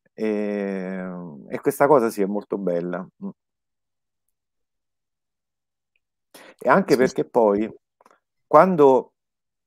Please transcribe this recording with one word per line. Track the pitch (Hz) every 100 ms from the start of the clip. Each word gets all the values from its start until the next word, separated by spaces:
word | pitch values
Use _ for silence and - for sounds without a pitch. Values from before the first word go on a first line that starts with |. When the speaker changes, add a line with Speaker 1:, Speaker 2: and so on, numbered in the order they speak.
| _
Speaker 1:
E, | - 110 104 104 101 98 95 92 95 92 90 87 73 -
e | 123
questa | 143 - 143
cosa | 143 113
sì, | 104
è | 98
molto | 104 - 101
bella. | 92 87 87 87 90 _
Mm. | 98 - _ _ _ _ _ _ _ _ _ _ _ _ _ _ _ _ _ _ _ _ _ _ _ _ _ _ _ _ _ - - _
E | -
anche | 160 190
Speaker 2:
Sì, | 127
sì. |
Speaker 1:
perché | 208 - 147
poi, | 131 107 101 110 - _ _ _ _ _ _ _
quando, | 151 185 175 143 127 - _ _ _ _ _